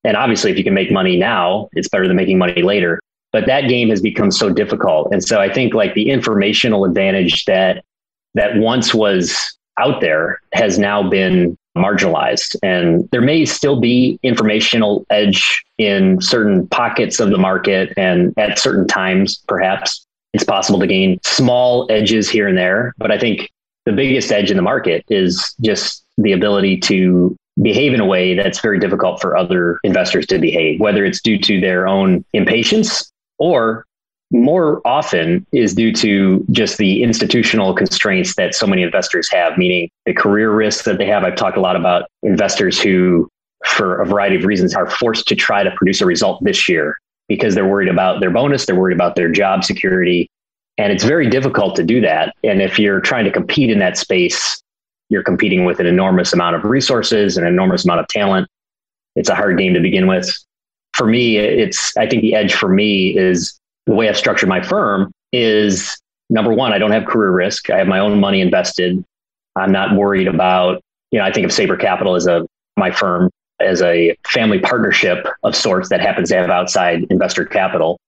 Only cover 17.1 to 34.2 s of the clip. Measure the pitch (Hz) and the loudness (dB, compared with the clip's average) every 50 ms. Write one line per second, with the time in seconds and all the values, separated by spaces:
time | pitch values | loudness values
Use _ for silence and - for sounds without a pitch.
17.1 | - - 117 98 101 92 95 95 95 92 - 104 98 92 95 92 - - 95 92 | 0 0 0 0 2 2 2 2 0 0 0 0 0 0 -2 -2 -2 -2 0 2
18.1 | 90 90 90 90 - - 107 104 - - - 135 - 101 92 - - 95 95 92 | 2 2 2 0 0 0 -2 -2 -2 -2 -2 0 0 0 0 0 -2 -2 -2 0
19.1 | 92 95 98 98 - - _ - 104 90 95 95 98 - - - - - _ _ | 0 0 0 0 -4 -8 _ -6 -2 0 0 0 -2 -2 -4 -8 -8 -10 _ _
20.1 | _ _ _ _ - 110 - - 104 98 92 - 98 92 98 - 98 95 95 95 | _ _ _ _ -4 -4 -2 0 -2 -2 0 0 0 0 2 0 0 0 2 0
21.1 | 90 - - - - - 131 123 123 123 123 123 123 123 127 - 110 107 110 110 | 0 -2 -4 -6 -2 0 2 2 2 2 2 2 2 0 0 0 0 0 2 2
22.1 | 113 110 101 - - 110 104 98 92 92 90 90 95 107 123 123 - - 117 110 | 0 0 0 0 0 0 0 2 0 0 2 0 0 0 -2 -4 -6 -6 -2 -2
23.1 | 107 101 123 117 101 - - - _ _ _ _ _ _ _ 123 107 107 135 135 | 0 0 0 -2 -2 -4 -8 -14 _ _ _ _ _ _ _ -2 0 0 0 0
24.1 | 131 131 - - 113 101 98 95 101 95 90 101 131 135 - 92 82 85 - _ | 0 0 0 0 0 0 0 0 0 0 0 0 0 0 0 -2 -2 -2 -2 _
25.1 | 110 98 92 90 90 90 - - - - 117 110 101 - - - - - _ _ | 0 0 0 0 0 -2 -6 -8 -8 -4 -2 -2 -2 -2 -4 -8 -10 -10 _ _
26.1 | _ - 104 104 95 90 104 104 101 101 95 98 95 90 - - 104 95 92 90 | _ -2 0 2 2 2 2 0 2 2 2 0 0 -2 0 0 0 2 2 2
27.1 | 90 90 87 92 92 - _ _ _ - 101 110 101 113 143 143 127 117 104 95 | 4 2 2 0 -2 -6 _ _ _ -2 0 0 2 2 2 2 2 0 0 2
28.1 | 95 92 92 92 90 92 101 95 - - - 110 101 92 107 95 98 - - 92 | 2 2 2 0 0 0 -2 -2 -4 -2 -2 -2 0 0 0 -2 0 0 0 -2
29.1 | 87 - - 92 87 90 92 87 92 90 87 87 85 - - 98 90 92 90 92 | -2 -2 -4 -2 0 0 0 0 0 0 0 0 -2 -2 -2 0 0 0 0 0
30.1 | - 90 73 - 95 87 80 82 80 87 80 78 78 87 107 104 101 104 101 92 | -2 -2 -2 0 0 0 0 0 0 0 0 0 0 0 0 0 2 2 0 0
31.1 | - - - 117 107 98 - - 104 95 92 95 92 90 92 95 98 98 95 95 | -2 -2 0 0 0 0 0 0 0 0 0 0 0 0 0 0 0 2 2 2
32.1 | 92 87 - _ - 107 98 - 113 117 117 - 214 220 214 - - - - - | 2 0 -2 _ -2 0 0 2 0 0 0 0 0 0 0 0 -4 -6 -8 -10
33.1 | _ _ _ _ _ - 151 175 170 127 113 113 110 113 - _ _ _ _ _ | _ _ _ _ _ -2 0 2 2 2 0 0 -2 -4 -10 _ _ _ _ _
34.1 | _ _ | _ _